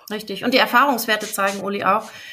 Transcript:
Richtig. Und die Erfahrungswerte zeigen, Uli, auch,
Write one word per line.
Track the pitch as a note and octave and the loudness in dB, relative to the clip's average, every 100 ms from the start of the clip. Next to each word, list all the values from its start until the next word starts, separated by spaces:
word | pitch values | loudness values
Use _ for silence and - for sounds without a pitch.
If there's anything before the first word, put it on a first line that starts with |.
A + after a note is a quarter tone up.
| - | -10
Richtig. | G#3+ G#3 F#3+ | -10 -8 -6
Und | B3 | 0
die | B3+ | 2
Erfahrungswerte | G#3 A#3+ C#4+ A#3+ A3+ G#3+ G#3 | 4 4 4 2 0 -2 -2
zeigen, | - G3 G3 | -2 -2 -2
Uli, | F#3+ G3+ | -4 -2
auch, | F3+ G3+ - - - | 2 2 0 -14 -16